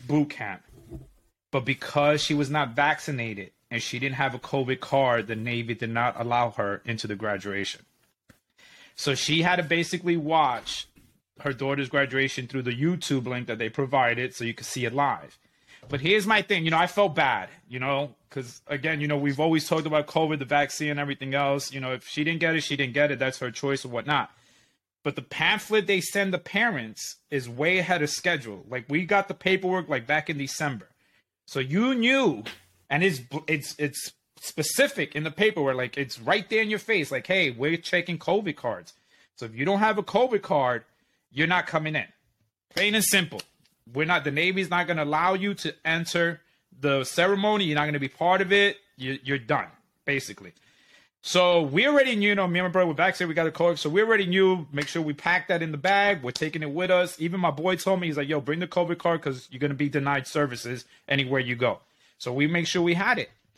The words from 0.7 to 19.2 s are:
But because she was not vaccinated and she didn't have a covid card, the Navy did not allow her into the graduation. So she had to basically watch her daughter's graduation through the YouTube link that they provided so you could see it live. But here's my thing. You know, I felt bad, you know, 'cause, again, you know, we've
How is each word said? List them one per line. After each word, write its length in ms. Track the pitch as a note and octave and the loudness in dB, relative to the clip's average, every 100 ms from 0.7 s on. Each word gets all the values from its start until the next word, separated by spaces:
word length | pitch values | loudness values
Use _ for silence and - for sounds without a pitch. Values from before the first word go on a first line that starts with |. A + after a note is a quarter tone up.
| - - - - _ _ _ _ | -20 -18 -18 -18 _ _ _ _
But 140 | C3+ B2 | -2 -2
because 560 | C3 - D3 D3 D3+ | -4 -2 2 4 4
she 120 | - | 2
was 160 | D3 C3+ | 0 0
not 260 | D3+ C3+ A#2 | 0 -2 2
vaccinated 760 | C#3+ D3+ - C3+ A#2 G2+ F#2+ _ - | 2 0 -4 -6 -6 -8 -12 _ -8
and 100 | A#2 | -6
she 160 | - B2 | -4 -4
didn't 180 | C3+ C3 | -4 0
have 200 | C#3 B2+ | -2 -2
a 40 | |
covid 420 | - C#3+ C3 B2+ | -4 -2 0 -2
card, 460 | - C#3 C3 A#2 G#2+ | 0 2 4 2 0
the 80 | A2 | -4
Navy 380 | A#2 A#2 A#2 | -4 -4 -4
did 160 | A2+ A#2 | -6 -4
not 300 | A#2 A#2+ - | 0 0 0
allow 320 | A#2 A#2+ A#2+ | 0 0 0
her 300 | A#2 G2+ G2+ - | 0 -4 -4 -6
into 220 | A2 A2 | -6 -6
the 80 | G2+ | -4
graduation. 680 | G#2+ G2 G2 G2 G2 - _ _ _ _ _ _ _ _ - - - - | -4 -4 -4 -4 -4 -8 _ _ _ _ _ _ _ _ -20 -20 -20 -6
So 200 | - C3 | -2 -2
she 260 | - D#3+ | 0 2
had 140 | F3 F3+ | 2 2
to 80 | |
basically 540 | D#3 E3+ E3 F3 F3 E3+ | 2 0 0 -2 0 0
watch 680 | D3+ D#3+ C#3+ A#2 - - - _ _ _ _ - | 2 2 2 0 -6 -10 -12 _ _ _ _ -10
her 140 | C#3+ | -6
daughter's 360 | B2+ C3+ C#3 C3 | -4 -2 -2 -2
graduation 560 | C#3+ C3+ C3 C3+ - B2 | 0 0 0 0 -2 -6
through 160 | C3+ | -4
the 180 | B2 A#2+ | -4 0
YouTube 460 | D#3 F3+ - C#3 B2 | 0 0 -2 -2 -2
link 220 | B2 A#2+ | -6 -6
that 100 | A2+ | -4
they 100 | A2+ | -4
provided 680 | - C3+ C3+ B2 A#2 B2 - | -2 0 2 4 2 -2 -4
so 80 | |
you 100 | A#2 | -6
could 140 | A2+ - | -6 -8
see 180 | C3+ A#2 | -4 -2
it 80 | |
live. 460 | B2+ C#3+ G2 D2 - _ _ _ - - | 0 0 -2 -8 -20 _ _ _ -20 -8
But 100 | C#3+ | -2
here's 280 | D#3 G#3+ G3 | 2 2 4
my 160 | G#3+ | 2
thing. 200 | G3 F#3+ D#3+ | 2 0 2
You 40 | |
know, 80 | D#3+ | 2
I 80 | F3+ | 2
felt 300 | - G3+ D3+ | 4 2 4
bad, 340 | C#3 A2 - - - | 2 2 -4 -14 -14
you 120 | B2+ | -6
know, 340 | B2+ C#3 C#3+ - _ | -2 -2 -2 -8 _
'cause, 320 | C#3 A#2+ - - | -12 -10 -12 -8
again, 340 | C#3+ D#3 D#3 | -6 -2 -2
you 60 | D3 | 0
know, 100 | |
we've 220 | D3 | 0